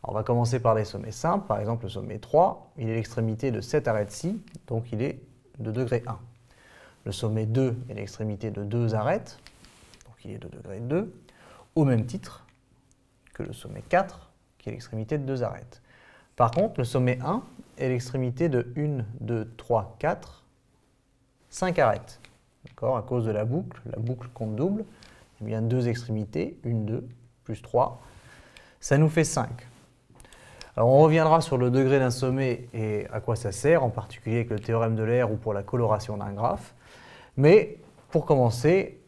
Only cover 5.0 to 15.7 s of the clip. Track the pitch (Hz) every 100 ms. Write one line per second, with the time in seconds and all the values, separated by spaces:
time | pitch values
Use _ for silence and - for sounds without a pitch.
5 | 135 - - - _ - 110 110 120 120
6 | 117 107 - - _ _ - - - _
7 | - 101 113 110 110 117 131 117 123 107
8 | 101 - 110 101 113 104 104 120 113 110
9 | 113 196 - - - - - - - -
10 | - 113 - 107 85 - - 98 120 160
11 | 220 - - _ - - - - 143 120
12 | - - - - - _ _ _ _ _
13 | _ _ _ - - - - 104 110 175
14 | 190 - - _ _ _ - 110 117 110
15 | 110 151 135 135 113 98 120